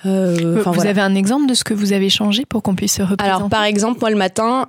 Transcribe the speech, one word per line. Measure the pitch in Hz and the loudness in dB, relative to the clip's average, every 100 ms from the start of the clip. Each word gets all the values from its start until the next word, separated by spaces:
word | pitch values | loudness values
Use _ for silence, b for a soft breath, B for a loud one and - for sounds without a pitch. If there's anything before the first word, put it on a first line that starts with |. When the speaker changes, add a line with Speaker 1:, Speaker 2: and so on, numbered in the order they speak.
| 190 | -4
Speaker 1:
euh, | 190 185 170 | 0 0 0
Speaker 2:
Vous, | 165 170 | 0 0
Speaker 1:
enfin, | 190 | 0
Speaker 2:
vous | 180 | 0
Speaker 1:
voilà. | 202 | 0
Speaker 2:
avez | 202 | 2
un | 196 196 | 2 2
exemple | 196 269 277 | 2 2 0
de | 240 | 0
ce | |
que | - | -2
vous | 214 202 | -2 0
avez | 196 196 | 0 0
changé | - 208 202 285 | 0 0 -2 -2
pour | 226 | -4
qu'on | 208 185 | -2 -2
puisse | 208 - | -2 -2
se | |
représenter ? | 190 196 | -2 0
Speaker 1:
Alors, | 202 190 202 | 0 0 0
par | 220 | 0
exemple, | 208 208 220 247 | 2 2 0 0
moi, | 226 | 0
le | 214 | 0
matin, | 185 202 226 254 | 0 0 0 0